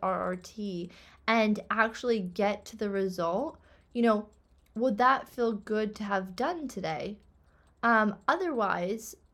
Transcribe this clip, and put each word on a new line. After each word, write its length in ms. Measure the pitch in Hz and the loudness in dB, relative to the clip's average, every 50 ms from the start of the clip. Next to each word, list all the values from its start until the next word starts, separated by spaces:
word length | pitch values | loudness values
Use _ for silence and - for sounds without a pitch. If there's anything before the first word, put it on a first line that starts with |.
| - | -2
R 180 | 190 185 - | -2 -2 0
R 140 | 180 180 185 | -2 -2 -4
T 560 | 185 - - - 220 208 202 185 175 170 175 - - - - - - _ - | -6 -8 -12 -10 -8 -6 -6 -4 -6 -6 -8 -12 -16 -20 -20 -20 -6 _ 2
and 320 | 226 226 220 214 208 - - - | 2 4 4 4 2 0 -2 -2
actually 480 | 208 220 220 226 226 - - 247 233 220 | 0 0 0 0 0 -2 -2 0 0 0
get 460 | 185 180 175 - 202 208 202 202 - | 0 -4 -2 0 0 0 0 -2 -6
to 120 | - - 220 | -14 -10 -6
the 120 | 220 202 | -4 -2
result, 680 | 196 196 190 190 190 180 170 165 175 208 277 320 - - _ _ _ _ _ _ - | 0 0 -2 -2 -2 -2 -2 0 0 0 -2 -4 -6 -10 _ _ _ _ _ _ -2
you 80 | 240 | 2
know, 260 | 233 233 214 208 208 - - _ _ _ _ _ _ _ - | 4 4 4 2 0 -6 -14 _ _ _ _ _ _ _ -4
would 220 | 220 233 262 202 208 | -2 0 0 2 4
that 320 | 247 254 269 269 - - | 4 4 4 4 0 -4
feel 240 | - 254 233 226 220 | -4 -2 0 0 0
good 420 | 202 - - 214 214 214 208 214 | -2 -4 -2 -2 0 0 -2 -4
to 80 | - 214 | -6 -4
have 320 | 202 202 190 185 190 185 | -2 -2 -2 -2 -2 -4
done 320 | 180 247 311 359 339 302 254 | -2 -2 -2 -2 -2 -6 -8
today? 500 | - 196 170 156 160 139 - 190 214 - _ _ _ _ _ _ _ _ _ _ _ _ - | -8 -6 -4 -4 -4 -4 -6 -8 -10 -12 _ _ _ _ _ _ _ _ _ _ _ _ 2
Um, 320 | 233 233 220 214 214 202 - - - | 4 4 6 4 4 0 0 0 0
otherwise, 880 | 294 349 381 349 285 233 208 190 180 175 175 185 214 220 220 - - - _ _ | 0 2 0 0 0 0 0 2 0 0 0 -2 -4 -6 -8 -12 -16 -18 _ _